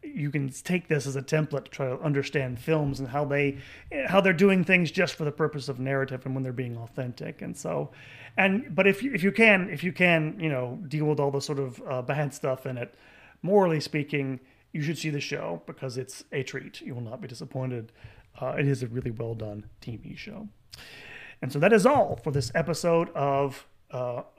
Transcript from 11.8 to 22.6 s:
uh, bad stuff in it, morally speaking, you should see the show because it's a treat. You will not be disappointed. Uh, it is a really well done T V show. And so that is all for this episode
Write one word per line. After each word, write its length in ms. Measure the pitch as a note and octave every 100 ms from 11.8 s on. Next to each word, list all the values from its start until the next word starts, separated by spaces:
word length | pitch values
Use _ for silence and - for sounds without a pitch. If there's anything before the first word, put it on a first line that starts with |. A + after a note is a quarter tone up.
| A3+
uh, 140 | B2+
bad 320 | A#2+ C#3+ C#3+
stuff 320 | - D3 B2+ C3+
in 120 | B2+
it, 180 | G#2 _ - - - _
morally 380 | E3 G#3 F#3 D#3
speaking, 600 | - D#3 D3 D3 C3+ C3 _ _ _
you 80 | D#3+
should 160 | D3 E3
see 120 | D#3+
the 120 | C#3+
show 400 | - C#3+ - E3+ -
because 320 | D#3+ C3+ A#2+
it's 260 | B2+ - -
a 120 | D3
treat. 380 | B2+ C3+ C3+ -
You 120 | D#4+
will 80 | B2
not 200 | A#2 A#2
be 60 | D3+
disappointed. 640 | A#2+ B2 C3 C3 B2 A2+ _ - - - -
Uh, 160 | C3 -
it 80 | C#3
is 160 | C3
a 40 | B2
really 240 | A#2 B2
well 220 | A2+ A#2
done 320 | A2+ G#2+ G#2 G#2 -
T 160 | - A2+
V 180 | - -
show. 320 | - - G#3+ _ _ - - - - - - -
And 100 | C3
so 60 | C#3+
that 140 | F3
is 120 | A3 F3+
all 340 | C#4 F#3+ -
for 80 | -
this 200 | C#3 -
episode 560 | E3+